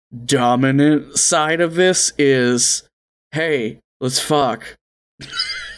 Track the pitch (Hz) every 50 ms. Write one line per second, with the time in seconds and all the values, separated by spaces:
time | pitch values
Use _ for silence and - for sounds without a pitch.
0 | _ _ - 117 120 120 139 131 123 120 123 123 135 135 135 139 143 151 151 147
1 | - 131 143 - - - 175 160 151 156 160 165 175 165 160 170 185 185 180 -
2 | - - - - 147 139 135 131 123 123 123 120 - - - - - _ _ _
3 | _ _ _ _ _ _ - 156 160 165 151 131 113 110 - - _ _ _ _
4 | - 127 127 - - - 156 147 143 120 113 110 - - - - _ _ _ _
5 | _ _ _ - - - - - - - - - - - -